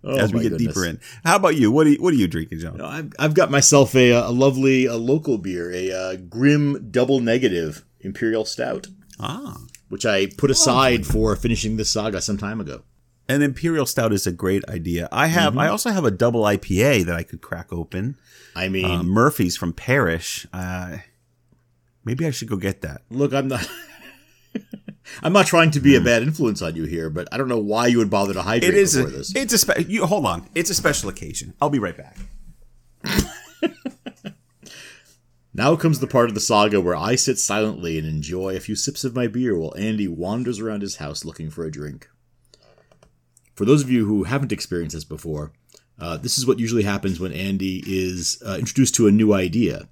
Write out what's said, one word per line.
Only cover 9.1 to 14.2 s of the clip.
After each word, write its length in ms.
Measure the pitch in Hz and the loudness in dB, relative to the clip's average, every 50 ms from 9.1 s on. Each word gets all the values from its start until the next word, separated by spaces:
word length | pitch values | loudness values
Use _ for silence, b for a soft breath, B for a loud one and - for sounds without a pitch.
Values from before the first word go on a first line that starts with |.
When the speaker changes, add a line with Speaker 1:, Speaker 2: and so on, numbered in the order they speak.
| - - | -16 -12
Speaker 2:
Ah. 380 | - - 143 233 285 240 - - - - _ - _ _ | -10 -10 -8 -10 -12 -14 -16 -16 -18 -20 _ -20 _ _
Speaker 1:
Which 180 | - 95 - | -10 -4 0
I 200 | 113 104 98 98 95 - - | 0 2 2 0 -2 -2 0
put 100 | - 135 | 0 2
aside 480 | 131 - - 127 120 127 135 131 120 113 | 2 4 2 4 4 4 4 4 2 2
Speaker 2:
Lovely. 120 | 98 - | 0 0
Speaker 1:
for 220 | - 110 113 110 98 | 0 2 2 2 0
finishing 420 | - - 117 117 110 - 107 110 | 0 0 -2 -2 -2 -2 -4 -4
this 140 | 107 107 - | -2 -2 -2
saga 300 | - 110 104 113 101 92 | -2 -2 -2 -4 -4 -4
some 180 | - - 104 98 | -4 -4 -4 -4
time 220 | 107 101 110 113 | -4 -6 -8 -8
ago. 240 | 98 73 65 55 _ _ _ _ _ _ _ _ _ - | -8 -10 -12 -14 _ _ _ _ _ _ _ _ _ -2
Speaker 2:
An 140 | 131 143 | 0 2
Imperial 420 | 147 143 131 - 160 165 165 156 131 | 2 0 0 -2 -4 -2 0 0 -2
Stout 260 | - - - 117 113 | -2 0 0 2 2
is 160 | 104 95 | 2 0